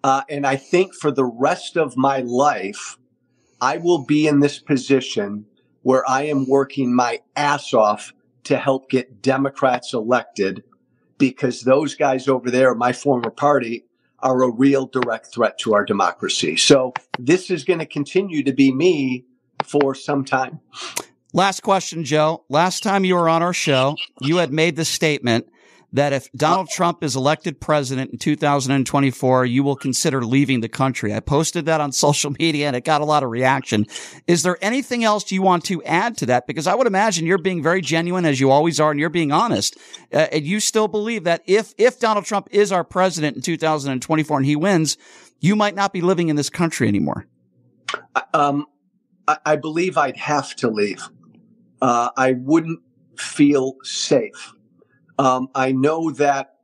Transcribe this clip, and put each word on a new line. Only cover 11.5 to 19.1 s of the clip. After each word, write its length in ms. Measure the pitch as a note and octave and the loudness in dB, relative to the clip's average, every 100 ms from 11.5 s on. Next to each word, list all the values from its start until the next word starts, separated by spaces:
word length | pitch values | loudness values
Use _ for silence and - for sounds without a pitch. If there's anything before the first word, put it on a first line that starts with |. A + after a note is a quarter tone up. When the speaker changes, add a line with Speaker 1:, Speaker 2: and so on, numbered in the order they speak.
| A#2 | -2
Speaker 1:
those 320 | A#2+ C3+ D3 | 2 2 2
guys 340 | - C#3 C3 C3 | -2 -2 0 0
over 220 | C3 B2 | -2 0
there, 240 | B2 C3 | 2 2
my 180 | A2+ B2 | 2 -2
former 380 | B2 C#3+ B2 A2+ | 0 0 0 -2
party, 560 | - C#3+ C#3+ A#2 B2 _ _ _ _ | -2 2 2 0 -8 _ _ _ _
are 240 | C3 B2+ | 0 2
a 80 | B2+ | 0
real 340 | A2+ C#3 C3+ | 4 4 4
direct 480 | C3 C3 A#2+ A2 - | 0 -2 -2 -4 -8
threat 240 | A#2 A2 - | -2 -2 -2
to 120 | A#2 | 0
our 140 | G#2 G2+ | 0 2
democracy. 720 | G2 F2+ - D#2+ - D#2 D#2+ | 0 0 -2 -6 -2 -2 0
So 340 | - C#3 B2+ - _ - | 6 6 4 -8 _ -6
this 320 | B2 F3+ F#3 | 0 0 0
is 140 | F3 | -4
gonna 220 | C#3 E3+ C#3+ | -2 -4 -4
continue 560 | D3+ C#3 F3+ G3 D#3 | -6 -2 -2 -2 -2
to 100 | C3+ | -2
be 220 | C3 C3+ | 4 4
me 500 | C3 F3+ D#3 C3+ | 4 2 2 -2